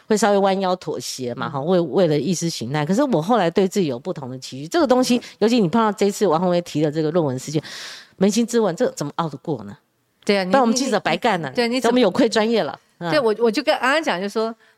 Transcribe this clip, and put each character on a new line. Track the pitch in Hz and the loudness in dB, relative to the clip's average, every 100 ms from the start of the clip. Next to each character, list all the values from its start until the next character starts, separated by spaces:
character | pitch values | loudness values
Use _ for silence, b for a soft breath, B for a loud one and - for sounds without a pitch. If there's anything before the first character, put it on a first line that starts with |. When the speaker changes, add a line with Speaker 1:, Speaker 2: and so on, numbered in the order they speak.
| - | -2
Speaker 1:
会 | 214 | 2
稍 | 208 | 4
微 | 202 | 4
弯 | 196 190 | 2 2
腰 | 185 180 | 0 -2
妥 | 160 123 | -4 -8
协 | - - 123 120 | -8 -8 -8 -6
嘛， | 120 | -6
Speaker 2:
嗯。 | |
Speaker 1:
哈， | 135 | -4
为， | 156 180 | 0 2
为 | 165 147 170 | 2 2 2
了 | 147 | 2
意 | 143 | 0
识 | 165 165 | -2 -4
形 | - 117 | -6 -4
态。 | 151 147 | -2 0
可 | |
是 | 202 | 0
我 | 294 165 | 2 0
后 | 170 240 | 2 2
来 | 170 | 2
对 | 208 190 | 2 0
自 | 208 | 0
己 | 156 | -2
有 | 120 | -2
不 | 180 | -6
同 | 165 127 | -8 -10
的 | 127 | -12
期 | - 131 | -12 -14
许， | 156 | -4
这 | 349 | 0
个 | 262 | 2
东 | 254 | 2
西， | 254 240 B B | 2 0 B B
尤 | 214 | 2
其 | 247 | 2
你 | 170 | 2
碰 | 226 | 2
到 | 220 | 0
这 | 196 202 | 0 -2
一 | |
次 | - 196 | 2 2
王 | 156 | 2
宏 | 185 | 2
威 | 175 | 0
提 | 175 147 | -2 -2
的 | 156 | 0
这 | 156 | 0
个 | 151 | 0
论 | 175 147 | 0 0
文 | 127 | -4
事 | - | -4
件， | 151 B B B B B _ | -6 B B B B B _
扪 | 190 | 2
心 | 214 226 | 2 0
自 | 233 | 0
问， | 202 170 | 0 0
这 | 180 | -2
怎 | - 147 | -2 -6
么 | - | -4
熬 | 160 | -6
得 | 139 | -6
过 | - 123 101 | -8 -8 -8
呢？ | - _ _ _ _ | -18 _ _ _ _
Speaker 2:
对 | - 202 | -2 0
啊， | |
你， | 185 | 2
Speaker 1:
不 | |
然 | 269 | 4
我 | 233 | 4
们 | |
记 | 254 262 | 2 0
者 | 208 | 0
白 | 165 170 | 0 0
干 | 233 180 | 0 0
了， | 143 | -2
Speaker 2:
你， | 123 | -2
对， | 233 | -2
你 | 254 | 0
怎 | 233 | 2
么 | |
Speaker 1:
我 | |
们 | 247 | 4
有 | 202 | 4
愧 | - 214 | 4 2
专 | 214 220 | 2 2
业 | 226 | 0
了。 | 147 - _ _ | -2 -6 _ _
嗯。 | 170 | -2
Speaker 2:
对， | 285 | 0
我， | 226 214 | 0 2
我 | 233 | 0
就 | 214 | 2
跟 | 294 294 | 0 0
安 | 247 | 0
安 | 302 | 0
讲， | 311 175 | 0 -4
就 | 202 | -4
说 | 226 226 226 b | -4 -4 -6 b